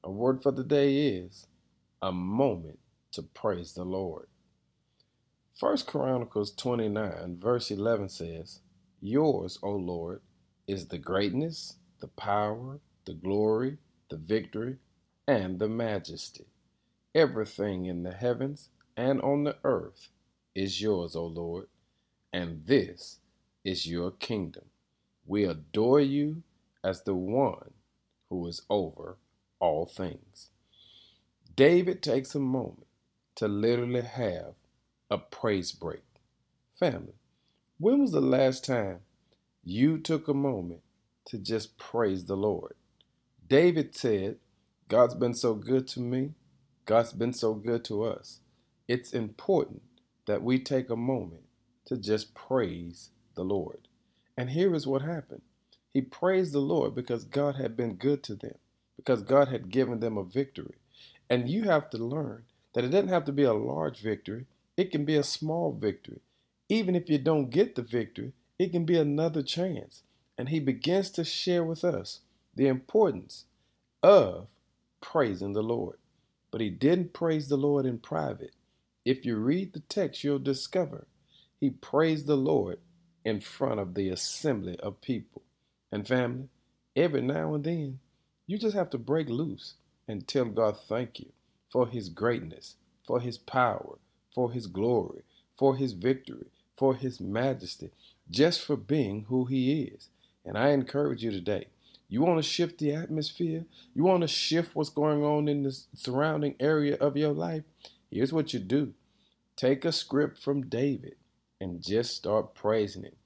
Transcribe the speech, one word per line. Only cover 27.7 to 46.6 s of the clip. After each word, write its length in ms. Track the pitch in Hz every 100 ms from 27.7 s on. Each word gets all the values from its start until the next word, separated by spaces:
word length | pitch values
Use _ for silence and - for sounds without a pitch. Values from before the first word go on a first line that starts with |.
| _ _ _ _ _ _
who 160 | 90 85
is 160 | 82 -
over 460 | 101 82 80 82 92 _ _ _ _
all 260 | 87 76
things." 680 | 85 - 92 - - - - _ _ _ - - - _ _ _ - -
David 480 | 139 180 180 -
takes 320 | 151 135 131 147
a 40 |
moment 460 | 135 127 110 - - _ _ _ _
to 140 | - 107
literally 540 | 101 113 120 120 123
have 520 | 117 127 113 82 - - _ _ _ _ _
a 80 | 104
praise 540 | - - 117 98 85
break. 320 | - 82 78 _ _ _ _ _ _ _
"Family, 420 | _ 175 92 85 - _ _ _ _ _ _
when 220 | 190 277
was 120 | 269
the 80 | 156
last 440 | 135 131 131 131
time 360 | - 123 101 87 - _ _ _ _ _
you 340 | 87 98 143 160
took 300 | 160 156 156
a 60 |
moment 480 | 139 139 113 87 82 _ _ _ _
to 120 | - 113
just 400 | 95 110 - _
praise 480 | - 117 110 95 90
the 100 | 95
Lord?" 400 | 104 90 - - _ _ _ _ _ _ -
David 480 | 135 180 160 139 -
said, 420 | 123 104 98 - _ _ _ _ _
"God's 300 | 110 123 -
been 180 | 120
so 220 | 120 123 104
good 320 | 110 131 131
to 120 | -
me. 340 | 120 127 139 156 _ _